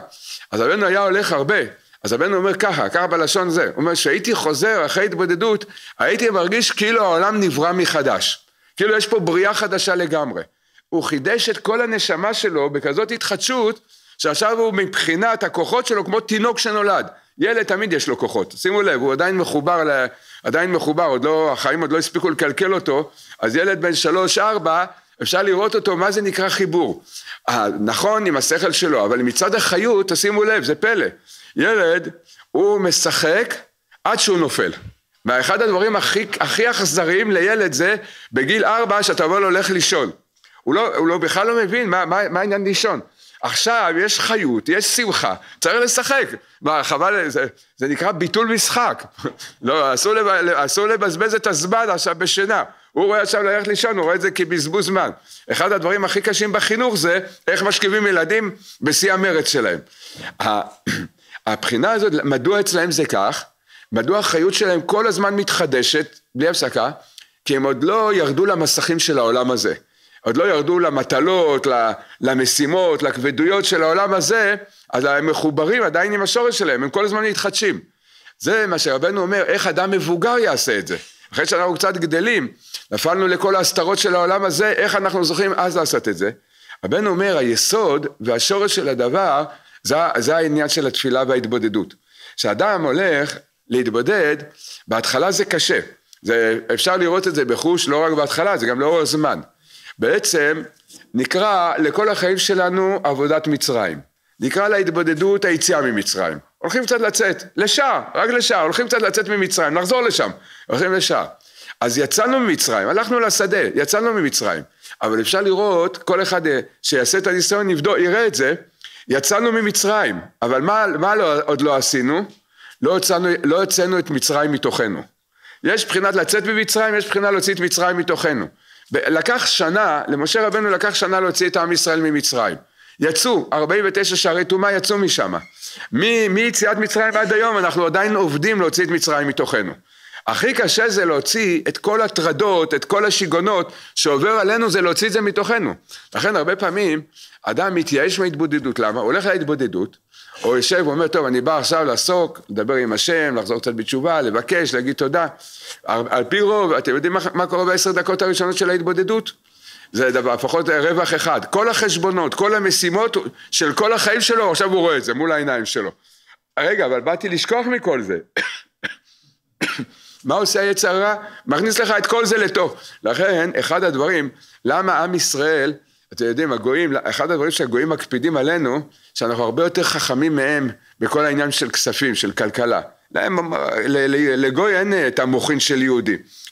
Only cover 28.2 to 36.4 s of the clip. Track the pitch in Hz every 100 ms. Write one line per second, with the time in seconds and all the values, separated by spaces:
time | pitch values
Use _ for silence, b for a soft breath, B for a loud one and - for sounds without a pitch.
28.2 | 202 143 - 156 180 156 180 135 101 123
29.2 | 123 120 185 214 - 180 226 208 196 170
30.2 | 202 208 208 214 127 151 214 220 104 -
31.2 | B B B - 185 220 170 175 170 -
32.2 | B B B 135 202 208 180 - 170 -
33.2 | 156 185 226 - - _ _ b - 226
34.2 | - 180 151 - 92 - - - _ _
35.2 | 110 123 131 196 220 185 214 208 - 202
36.2 | 220 -